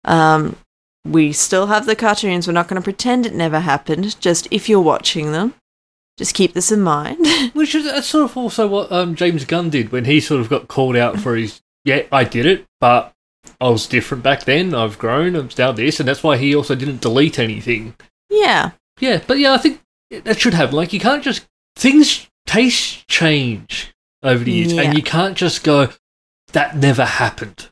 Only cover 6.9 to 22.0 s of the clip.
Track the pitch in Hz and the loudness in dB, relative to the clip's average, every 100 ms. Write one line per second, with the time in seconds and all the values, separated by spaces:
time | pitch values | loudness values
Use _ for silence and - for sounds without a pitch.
6.9 | 147 151 330 311 330 254 294 302 311 294 | 0 -4 0 2 2 -2 -2 0 0 -2
7.9 | 277 - 311 277 254 240 - 214 202 165 | -4 -2 0 0 -2 -6 -2 0 0 -2
8.9 | 180 180 160 180 160 131 165 170 143 107 | -2 -2 0 0 0 -2 -2 0 -2 -2
9.9 | 127 120 147 - 143 110 139 - - 131 | -2 2 2 2 -2 0 -4 -4 -2 0
10.9 | 120 120 104 127 117 110 - _ _ 139 | 2 0 -2 -4 -4 -4 -10 _ _ -2
11.9 | 135 - 139 120 120 143 190 - _ 123 | -2 0 0 0 0 2 2 -2 _ 4
12.9 | 120 - _ _ _ - _ 127 113 - | 4 0 _ _ _ -20 _ 0 0 0
13.9 | 123 - 131 131 139 - 143 185 131 110 | -2 -2 -2 0 0 0 0 0 -2 -4
14.9 | 104 113 135 175 175 127 - 127 110 131 | -4 -2 0 0 -2 -6 -2 -2 0 -2
15.9 | - 131 139 160 135 143 143 - 131 135 | 0 -2 0 0 2 2 0 0 -4 -4
16.9 | 127 120 117 156 - 113 107 120 113 113 | -4 0 2 2 0 -4 -4 -4 -4 -6
17.9 | - _ _ _ 415 370 185 156 - _ | -18 _ _ _ 0 2 2 -2 -8 _
18.9 | _ 262 185 - 277 277 254 311 - _ | _ -2 -2 -2 0 2 2 -2 -10 _
19.9 | _ _ 226 226 214 247 170 131 147 180 | _ _ -14 -6 0 0 2 0 0 -2
20.9 | 202 220 294 285 - _ _ _ - 254 | -2 -2 0 -4 -6 _ _ _ 0 4
21.9 | 294 | 6